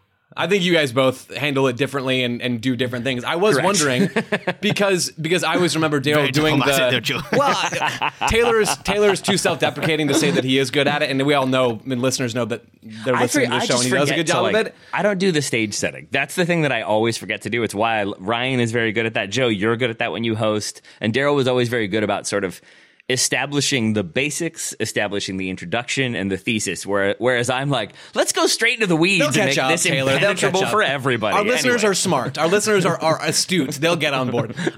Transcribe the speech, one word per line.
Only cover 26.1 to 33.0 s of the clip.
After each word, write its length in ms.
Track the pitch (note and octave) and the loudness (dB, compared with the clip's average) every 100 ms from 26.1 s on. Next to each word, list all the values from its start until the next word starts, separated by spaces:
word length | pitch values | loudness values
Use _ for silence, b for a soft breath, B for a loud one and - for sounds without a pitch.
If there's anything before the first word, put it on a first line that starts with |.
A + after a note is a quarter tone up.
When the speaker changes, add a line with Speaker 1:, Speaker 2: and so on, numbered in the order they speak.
| A2 | -2
Speaker 2:
and 160 | G2 | -2
the 60 | F#2+ | -4
thesis, 480 | - A2 G2 E2+ F#2+ | -2 -2 -2 -6 -4
where, 300 | G2+ G2 - | 0 0 0
whereas 320 | A#2+ A#2+ A#2+ | 0 0 0
I'm 200 | B2+ C#3+ | -2 -2
like, 220 | C3 G#2 - B A3+ | -2 -4 -12 B -4
"Let's 160 | E4+ | -2
go 160 | - E4 | 0 0
straight 280 | - A3+ B3 | 2 0 0
into 120 | G3+ | 0
the 80 | D#3+ | 2
weeds 240 | F3 F#3+ | 2 2
Speaker 1:
They'll 80 | D3 | 2
Speaker 2:
and 80 | C3 | 2
Speaker 1:
catch 100 | F#3+ | 0
Speaker 2:
make 100 | D#3 | 2
Speaker 1:
up, 140 | C3+ | 2
Speaker 2:
this 120 | E3+ | 0
Speaker 1:
Taylor. 280 | F3 C3+ C3+ | 0 0 2
They'll 40 | C3+ | 2
Speaker 2:
impenetrable 420 | - F#3 - F#3 | 0 0 0 0
Speaker 1:
catch 60 | C3 | 0
up. 40 | |
Speaker 2:
for 120 | G#3 | 2
everybody." 520 | E3+ C#3 C3 A#2+ G#2+ F#3+ | 0 0 0 0 2 2
Speaker 1:
Our 80 | |
listeners 400 | G#3+ B3 B3 A#3+ | 2 0 2 2
Speaker 2:
Anyway. 80 | G#3 | 2
Speaker 1:
are 20 | |
smart. 440 | F#3 F#3 D3 A#2 D3 | 0 0 0 -2 -2
Our 100 | E3 | 2
listeners 380 | G#3 G#3 G3+ F3+ | 2 2 2 2
are, 140 | E3 | 0